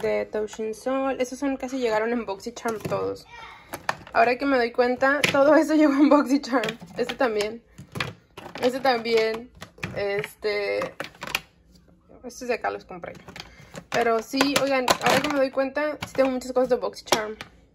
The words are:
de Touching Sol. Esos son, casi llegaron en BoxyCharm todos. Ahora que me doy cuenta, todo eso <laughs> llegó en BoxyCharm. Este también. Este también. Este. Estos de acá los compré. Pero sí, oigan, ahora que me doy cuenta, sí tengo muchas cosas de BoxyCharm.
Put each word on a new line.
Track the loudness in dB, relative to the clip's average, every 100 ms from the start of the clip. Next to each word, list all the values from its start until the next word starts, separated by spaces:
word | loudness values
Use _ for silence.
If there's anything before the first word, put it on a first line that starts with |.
de | -2 -2 -2
Touching | -4 -4 -6 -8
Sol. | -6 -2 0 0 -2
Esos | -4 -2
son, | -4 -4
casi | -6 -2
llegaron | 0 0 0
en | -2 -4
BoxyCharm | -8 -8 -8 -6 -6
todos. | -4 -2 -4 -6 -12 -18 -18 -20 -18 -18 -8 -10 -4
Ahora | 2 4 4
que | 2
me | 2
doy | 0
cuenta, | 2 2 4 2 2 2
todo | 4 6 6
eso | 6
<laughs> | 4
llegó | 4
en | 6 6
BoxyCharm. | 6 4 0 0 -2 -2 -8 -16 -6
Este | -6 0
también. | 0 0 -2 -6 _ -20 -16 -10 -10 -10 _ -20 -16 -2
Este | -2 0
también. | 0 0 2 2 2 -2 -10 -18 -20 -12 -10 -6
Este. | -4 -4 -6 -6 -4 -2 -2 -4 -6 -10 -16 -12 -8 -8 -8 _ _ -20 _ _ _ -18
Estos | -18 -14 -6
de |
acá | -4 -4
los | -8 -12
compré. | -14 -14 -16 -18 -18 -18 -20 -20 -20 -6
Pero | 0 2 0
sí, | -2 0 2 2
oigan, | 2 2 2 2
ahora | 4 2
que | 2
me | 0
doy | 0
cuenta, | 0 -2 -2 -4 -4 -8
sí |
tengo | 0 0
muchas | 0 -2
cosas | 0 2
de | 0
BoxyCharm. | -2 -8 -2 -2 -2 -10 -16 -20 _